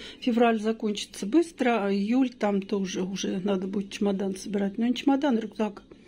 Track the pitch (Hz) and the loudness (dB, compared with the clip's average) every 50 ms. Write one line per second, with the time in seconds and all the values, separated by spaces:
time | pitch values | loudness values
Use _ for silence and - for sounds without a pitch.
0 | - - - - - 262 226 233 247 233 226 220 208 220 226 226 - 208 208 - | -16 -16 -16 -4 -2 0 4 4 6 4 4 2 0 -2 -2 -2 -2 -4 -4 -4
1 | - - - - 208 196 233 320 339 - - - - 247 233 220 196 202 196 202 | -6 -10 -8 -8 -2 2 4 4 2 2 0 -2 0 2 2 2 2 2 2 2
2 | 196 208 240 262 269 247 - - - 202 202 196 190 - 214 202 196 180 190 - | 2 2 2 2 2 2 0 0 0 0 2 0 0 0 -2 -2 -2 -2 -4 -4
3 | 185 185 196 185 - 208 202 190 180 202 196 190 190 190 190 208 196 - - - | -4 -4 -4 -4 -4 -4 -2 -2 0 0 0 0 -2 -2 -4 -4 -6 -6 -4 -2
4 | 208 202 202 190 202 196 190 - - - 196 202 202 196 196 - 226 240 240 - | 0 0 0 0 -2 -4 -4 -6 -6 -4 -2 -2 -2 -2 -2 0 0 0 0 0
5 | - 285 277 269 294 294 240 220 220 220 - - 220 208 202 - - - - - | 2 2 2 4 2 2 2 0 0 -4 -4 -4 -4 -4 -4 -8 -18 -20 -20 -20
6 | - | -20